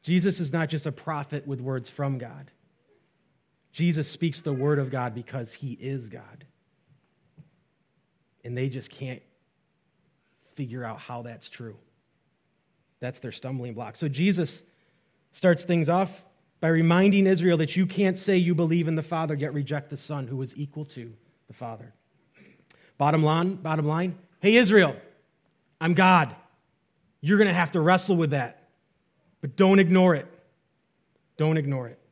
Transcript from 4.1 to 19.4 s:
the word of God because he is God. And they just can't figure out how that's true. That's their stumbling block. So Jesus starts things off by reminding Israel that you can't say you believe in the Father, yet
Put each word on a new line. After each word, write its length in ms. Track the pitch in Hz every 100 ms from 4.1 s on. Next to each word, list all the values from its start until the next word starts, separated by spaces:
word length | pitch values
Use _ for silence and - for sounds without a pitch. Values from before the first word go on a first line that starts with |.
| - 170 -
the 120 | 156
word 260 | 135 143 143
of 100 | 131
God 240 | 131 123
because 400 | 117 117 135 117
he 200 | - 139
is 360 | 117 131 135 113
God. 360 | 120 110 - - _ _ _ _ _ _ _ _ _ - _ _ _ _ _ _ _ _ _
And 140 | 120 123
they 120 | 135
just 200 | 127 -
can't 320 | - 135 123 _ _ _ _ _ _ _ _ _ _ _ _ _ -
figure 280 | 131 123
out 140 | 117 107
how 220 | - 120
that's 280 | 120 113 -
true. 280 | - 117 104 _ _ _ _ _ _ _ _ _ _ _ _
That's 200 | 127 123
their 120 | 123
stumbling 420 | - 127 131 123
block. 220 | 110 110 -
So 120 | 156
Jesus 560 | 131 185 180 156 - _ _ _ _ _ _ _
starts 340 | - 185 175 175
things 220 | 170 156
off 360 | 175 190 - _ _ _ _
by 100 | 160
reminding 580 | 165 165 170 202 196 190
Israel 300 | 185 180 170
that 180 | 151 180
you 100 | 185
can't 320 | 185 196 185
say 200 | - 185
you 180 | 175 165
believe 320 | 165 170 165
in 80 | 160
the 80 |
Father, 320 | 156 165 160
yet 180 | 147